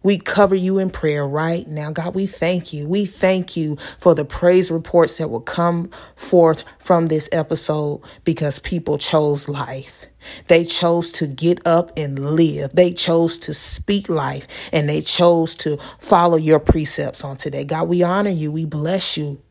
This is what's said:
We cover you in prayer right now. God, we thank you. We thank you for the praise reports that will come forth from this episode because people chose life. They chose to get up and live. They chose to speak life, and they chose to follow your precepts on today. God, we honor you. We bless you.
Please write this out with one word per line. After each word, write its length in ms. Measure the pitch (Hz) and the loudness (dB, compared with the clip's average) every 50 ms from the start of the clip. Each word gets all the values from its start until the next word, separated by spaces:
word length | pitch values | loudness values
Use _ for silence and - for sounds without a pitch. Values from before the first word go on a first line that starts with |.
| _ | _
We 120 | 190 202 | 2 0
cover 360 | 170 - - - - 202 190 196 | 0 -2 -4 2 2 4 4 4
you 260 | 190 180 185 190 196 | 2 0 0 0 0
in 100 | 190 185 | 0 -2
prayer 360 | - - - 156 147 147 143 | -4 -2 -2 -2 -2 -2 -4
right 400 | 139 139 151 160 165 170 170 - | -4 -2 -2 -2 -2 -2 -4 -6
now. 240 | - 151 151 151 151 | -8 -8 -8 -8 -6
God, 240 | 160 170 160 175 - | -6 -6 -6 -6 -4
we 140 | 190 196 | -4 -6
thank 460 | 190 - - - 170 185 180 165 - - | -6 -4 -4 -2 -2 -2 -2 -4 -8 -10
you. 120 | 147 147 | -10 -6
We 200 | 151 180 202 208 | -2 -2 -2 -2
thank 500 | 180 - - - 185 190 185 180 - - | -4 -4 0 0 2 2 0 -2 -6 -6
you 220 | 165 160 151 147 139 - - - | -4 -4 -4 -4 -6 -10 -16 -16
for 160 | _ - 180 165 | _ 4 4 4
the 120 | 147 147 | 4 0
praise 440 | 139 - - 175 175 180 185 185 185 | -6 -6 0 2 4 4 4 4 2
reports 480 | 165 165 160 - - 175 165 - - | -2 -6 -6 0 2 2 4 2 0
that 120 | - 160 151 | -6 -6 -6
will 100 | - - | -6 -8
come 500 | - - - - 170 175 170 170 170 - - - - - _ | -8 -8 -4 -2 0 0 0 -2 -4 -8 -12 -20 -20 -20 _
forth 520 | _ - - - 175 170 160 156 - - - - | _ -4 4 6 6 6 6 4 2 -4 -16 -20
from 280 | _ - - 185 170 165 | _ 0 2 2 2 4
this 240 | 160 156 156 147 - | 2 0 -2 -2 -2
episode 720 | - 165 151 - 160 151 - - 151 151 147 147 147 - - - - - _ | -2 -2 -2 -2 -4 -4 -2 -4 -4 -2 -2 -4 -6 -8 -12 -20 -20 -4 _
because 340 | - 160 - 160 147 139 - | -2 -2 0 -2 -4 -4 -4
people 380 | - - 185 170 - - 147 | -6 -4 -4 -4 -2 -2 -4
chose 500 | 147 - - - 156 151 147 147 143 - | -2 -2 0 0 2 2 2 0 -2 -4
life. 600 | - 147 139 127 - 127 135 135 - - - - - _ _ - - - - - | -6 -6 -8 -8 -8 -10 -14 -14 -16 -20 -20 -20 -20 _ _ -20 -20 -20 -20 2
They 180 | - 175 165 170 | 4 4 4 4
chose 480 | 165 - - 175 170 170 170 170 170 - | 0 -2 0 0 2 2 2 0 -2 -2
to 140 | - 165 | -2 -4
get 380 | 143 135 131 156 170 175 170 - | -4 -4 -2 0 0 0 2 2
up 320 | 170 165 170 175 170 - | 2 2 2 2 0 -6
and 380 | - 151 143 139 135 139 143 156 | -8 -6 -6 -6 -6 -4 -2 2
live. 360 | 160 170 156 143 143 143 135 - | 2 2 2 2 -2 -8 0 4
They 180 | - 180 180 | 4 4 4
chose 460 | 175 - - 175 165 165 170 165 165 - | 2 -2 -2 2 2 2 2 2 0 -4
to 140 | - - 151 | -6 -4 -2
speak 560 | - - - - - - - 202 202 196 - | -2 0 0 0 0 0 -2 -2 -2 -2 -2
life, 360 | 175 151 139 135 139 139 - - - - - - - | -4 -2 -2 -4 -6 -8 -14 -16 -16 -16 -12 -2 -2
and 160 | 160 147 147 | 0 0 0
they 120 | 151 156 | -2 -2
chose 540 | 156 - - - 175 175 170 165 165 160 - | -2 -2 0 4 4 6 6 4 2 0 -2
to 220 | - - 156 151 143 - - - _ | -2 -2 -2 -2 -4 -8 -16 -20 _
follow 360 | - - 208 175 175 175 170 | 2 4 4 6 6 6 4
your 240 | 160 156 151 156 147 | 2 4 4 4 4
precepts 640 | 151 - - 160 151 147 - - 147 131 - - - | 6 2 2 2 2 0 0 0 -2 -6 -6 -6 -8
on 140 | 139 139 | -8 -8
today. 260 | 131 - 151 139 139 143 | -6 -6 -6 -6 -6 -6
God, 240 | 143 160 156 165 | -6 -4 -4 -2
we 160 | 165 175 175 175 | 0 2 2 2
honor 260 | 175 180 196 208 208 | 2 2 0 0 0
you. 220 | 190 160 156 151 | -2 -2 -4 -4
We 140 | 151 160 165 | -4 -4 -6
bless 500 | 156 151 151 147 165 185 196 196 - - | -4 -6 -4 -4 -2 -2 -2 -2 -4 -4
you. 260 | 160 151 143 139 139 _ _ | -6 -6 -8 -8 -12 _ _